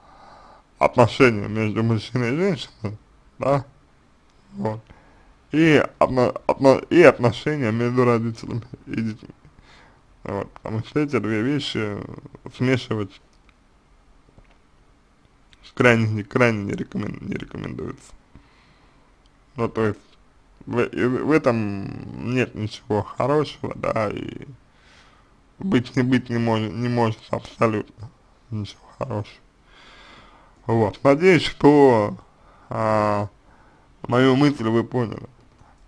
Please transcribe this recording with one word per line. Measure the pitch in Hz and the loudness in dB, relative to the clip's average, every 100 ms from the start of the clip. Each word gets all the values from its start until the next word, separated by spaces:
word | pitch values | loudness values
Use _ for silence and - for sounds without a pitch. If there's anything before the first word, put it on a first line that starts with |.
| - - - - - - _ _ | -20 -20 -20 -20 -20 -20 _ _
отношениям | - - 117 - 131 107 104 | 0 4 2 6 2 2 -4
между | 107 107 104 | -4 -2 0
мужчиной | 117 110 - 127 120 | 0 -2 -2 -4 -4
и | 143 | -2
женщиной, | 196 143 - _ 104 107 _ _ _ _ | -2 -4 -8 _ -12 -12 _ _ _ _
да, | 127 139 - _ _ _ _ _ _ _ _ | -2 -2 -4 _ _ _ _ _ _ _ _
вот, | 202 147 110 - - _ _ _ _ _ | -8 -8 -8 -14 -20 _ _ _ _ _
и | 147 165 143 - - | 2 4 4 2 0
отно-, | 80 127 123 - - | 0 2 0 0 -4
отно-, | - 135 127 - | 2 4 4 4
и | 165 | 8
отношения | 160 - 120 110 - 151 120 | 8 6 0 0 -4 -2 -2
между | 113 120 123 | 0 0 2
родителями | 123 117 117 113 - 117 - - - | 2 2 -2 -8 -8 -10 -10 -20 -8
и | - | -4
детьми, | 113 107 - - - _ - - - _ _ _ | -4 -6 -16 -20 -20 _ -20 -20 -20 _ _ _
вот, | - 101 - | -8 -8 -8
потому | - - 110 | -12 -8 -8
что | 113 147 | -4 -4
эти | 147 127 | -2 -2
две | 104 110 | -2 -2
вещи | 120 143 123 - 110 101 - - - - - - | -2 -4 -4 -6 -6 -8 -12 -16 -20 -20 -20 -4
смешивать | 127 127 - 113 101 - _ _ _ _ _ _ _ _ _ _ _ - _ _ _ _ _ _ _ _ _ _ _ _ - | 0 0 -2 -6 -6 -12 _ _ _ _ _ _ _ _ _ _ _ -20 _ _ _ _ _ _ _ _ _ _ _ _ -20
крайне, | - 123 117 110 107 | 2 4 4 2 -2
крайне | 101 127 123 107 | -2 2 2 2
не | 101 | -4
рекомен-, | - - - 107 - | -6 -6 -8 -8 -10
не | - - | -10 -10
рекомендуется. | - - 92 - - - - - _ - _ _ _ _ _ _ _ _ _ _ _ - | -10 -12 -10 -10 -10 -12 -18 -20 _ -20 _ _ _ _ _ _ _ _ _ _ _ -6
Ну, | 117 | -4
то | - 110 | 0 -2
есть | 101 _ _ _ _ _ _ - | -2 _ _ _ _ _ _ -6
в, | 117 | -2
и | - - 117 | -2 0 0
в | 127 - | 0 2
этом | 156 135 113 104 98 98 - - - 85 | 2 2 0 -2 -6 -10 -12 -14 -10 -4
нет | 127 - - | -2 -2 -4
ничего | 104 - - 107 | -10 -10 -4 -4
хорошего, | 101 - 123 151 139 - - - | -4 -4 0 0 -2 -6 -10 -6
да, | - 117 104 | -4 -2 -4
и | - - - - 123 _ _ _ - - _ _ _ _ _ | -6 -10 -12 -18 -20 _ _ _ -20 -20 _ _ _ _ _
быть | 196 131 123 - | -2 0 0 -2
не | |
быть | 127 127 - | 2 0 0
не | 117 | -2
может, | 117 110 110 | 0 0 -2
не | 92 120 | -4 -4
может | 120 113 107 - | 0 0 -2 -6
абсолютно | 117 - - 117 110 - - 110 _ _ _ _ | -8 -8 -2 0 0 -6 -16 -20 _ _ _ _
ничего | 110 101 - - - | -10 -10 -12 -20 -12
хорошего. | 131 110 104 - _ _ _ - - - - - - - _ _ - | -8 -8 -10 -16 _ _ _ -20 -20 -20 -20 -20 -20 -20 _ _ -4
Вот, | 117 104 - | 0 0 0
надеюсь, | 139 143 185 170 | 2 4 4 4
что, | - - 139 147 139 117 104 95 - _ _ _ _ | 2 2 6 8 6 6 0 -6 -18 _ _ _ _
а, | 113 110 107 107 104 104 - _ _ _ _ _ _ - | -4 0 0 0 -2 -6 -10 _ _ _ _ _ _ -2
мою | 123 131 131 | 4 4 6
мысль | 147 139 113 | 2 2 -2
вы | 113 | 0
поняли. | 117 127 113 - - - _ _ - _ | -2 -4 -4 -8 -14 -20 _ _ -20 _